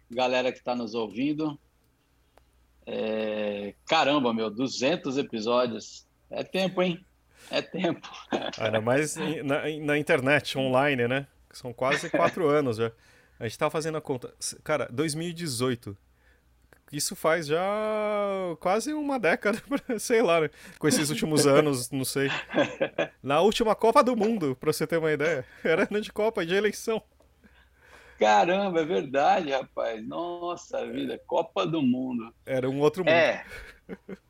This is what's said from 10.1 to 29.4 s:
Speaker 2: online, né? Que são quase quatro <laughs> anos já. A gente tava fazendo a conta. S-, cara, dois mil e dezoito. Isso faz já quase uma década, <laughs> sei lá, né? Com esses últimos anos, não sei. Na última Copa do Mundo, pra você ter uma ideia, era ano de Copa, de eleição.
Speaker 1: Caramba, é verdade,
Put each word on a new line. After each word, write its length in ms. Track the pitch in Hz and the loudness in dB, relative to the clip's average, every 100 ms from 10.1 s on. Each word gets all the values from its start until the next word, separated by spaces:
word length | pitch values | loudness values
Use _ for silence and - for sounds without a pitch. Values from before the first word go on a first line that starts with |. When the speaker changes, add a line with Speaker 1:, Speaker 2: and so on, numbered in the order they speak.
| 151 131 147 - 139 | 2 4 2 0 -4
Speaker 2:
online, 480 | 131 127 147 131 120 | 2 2 4 2 0
né? 180 | 135 139 _ _ | -2 -4 _ _
Que 80 | - | -16
são 140 | 127 | -14
quase 380 | - 131 143 175 | -4 -2 -2 0
quatro 380 | 147 170 196 151 | 2 2 2 2
<laughs> 0 | |
anos 280 | 151 135 110 | 4 2 0
já. 140 | 113 - _ _ _ - | -2 -4 _ _ _ -10
A 60 | |
gente 140 | 117 - | -10 -4
tava 120 | 151 | -2
fazendo 280 | 160 156 156 | -2 -4 -6
a 20 | |
conta. 340 | 151 127 - - | -4 -6 -8 -12
S-, 200 | - - | -12 -8
cara, 260 | - 147 - | -2 -2 -2
dois 240 | 120 160 | -2 -2
mil 140 | 151 175 | -4 -6
e 40 | |
dezoito. 640 | 165 165 117 127 120 104 98 _ _ _ _ _ _ _ _ _ | -6 -6 -2 -2 -2 -8 -14 _ _ _ _ _ _ _ _ _
Isso 240 | 147 - 196 | -8 -6 -2
faz 300 | 160 170 147 | 0 0 0
já 160 | 160 190 214 214 214 208 208 202 190 180 156 | 0 0 -2 -2 -2 -2 -2 -2 -2 -4 -4
quase 320 | 180 214 285 | 0 0 0
uma 260 | 302 285 269 | -4 -4 0
década, 400 | 165 262 208 214 - 277 | 2 2 0 -2 -2 -4
<laughs> 200 | - 214 | -4 -6
sei 220 | - 220 | 0 4
lá, 220 | 170 170 | 4 4
né? 80 | 151 - - - | 2 -4 -20 -2
Com 80 | 151 | 2
esses 220 | - 147 | 2 2
últimos 380 | 151 160 151 143 | -2 2 4 6
anos, 440 | 143 151 127 123 | 6 6 0 -4
não 140 | 139 | -4
sei. 240 | 127 139 139 - - - 131 - - - 156 - | -2 0 0 -2 -4 -2 -2 -2 -4 -2 -6 -6
Na 180 | 127 151 | 0 4
última 340 | 202 214 214 | 4 4 0
Copa 300 | 190 226 285 | 2 4 6
do 100 | 247 | 4
Mundo, 400 | 233 208 226 143 127 | 2 0 0 -2 -2
pra 140 | 151 | -2
você 120 | 151 156 | -2 -2
ter 120 | 165 | 0
uma 120 | 156 | 0
ideia, 320 | 147 156 143 - - | 0 0 -2 -6 -4
era 240 | 202 165 - | 0 2 2
ano 120 | 208 | -2
de 100 | 214 | -4
Copa, 320 | - 214 220 | -2 -2 0
de 100 | 170 | 0
eleição. 480 | 196 208 - - 220 - _ _ _ - _ _ _ - - - - | 0 0 -2 -4 -6 -8 _ _ _ -20 _ _ _ -20 -20 -20 2
Speaker 1:
Caramba, 640 | 214 208 180 190 196 170 | 6 6 6 2 2 0
é 20 | |
verdade, 640 | 156 190 143 135 160 202 | 0 -2 0 2 4 4